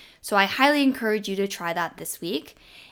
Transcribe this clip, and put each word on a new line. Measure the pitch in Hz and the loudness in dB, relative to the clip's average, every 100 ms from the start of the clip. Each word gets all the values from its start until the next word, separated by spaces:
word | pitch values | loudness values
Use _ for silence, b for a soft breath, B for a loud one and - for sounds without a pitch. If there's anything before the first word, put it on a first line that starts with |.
| B B | B B
So | - 202 | -2 2
I | 196 | 2
highly | - 269 294 | 4 4 6
encourage | 277 254 226 214 202 | 4 2 0 -2 -2
you | 196 | -4
to | 196 | -4
try | 196 170 | -4 -6
that | 170 165 - | -4 -4 -6
this | 170 - | -12 -8
week. | 170 247 - - B B B | -6 -6 -8 -18 B B B